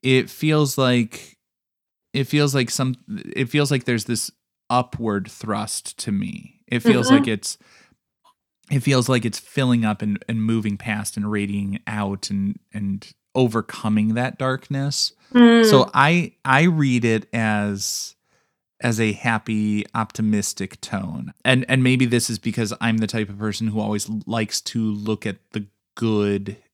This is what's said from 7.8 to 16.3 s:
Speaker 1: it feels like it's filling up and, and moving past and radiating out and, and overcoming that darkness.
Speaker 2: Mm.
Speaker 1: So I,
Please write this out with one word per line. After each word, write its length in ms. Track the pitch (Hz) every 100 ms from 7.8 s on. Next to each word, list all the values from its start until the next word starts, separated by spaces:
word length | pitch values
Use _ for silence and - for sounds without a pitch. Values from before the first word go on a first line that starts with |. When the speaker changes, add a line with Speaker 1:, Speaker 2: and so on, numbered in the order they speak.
| _ _ _ _ _ _ _ _ _
Speaker 1:
it 80 | 139
feels 300 | 131 135 123
like 160 | 127 113
it's 140 | -
filling 440 | - - 127 120
up 180 | 110 104
and, 220 | 107 101 -
and 140 | 113
moving 340 | 110 113 107 101
past 400 | 113 104 104 -
and 120 | 104
radiating 500 | 104 101 101 98 98 -
out 440 | 107 101 98 -
and, 280 | 101 98 104 _
and 380 | 107 101 98 - _ _ 127
overcoming 760 | 123 113 110 - 110 107 107
that 240 | 113 123 -
darkness. 760 | 131 131 - 139 139 139 - _ _
Speaker 2:
Mm. 320 | 247 233 233 220
Speaker 1:
So 200 | 139 -
I, 400 | - 143 175 170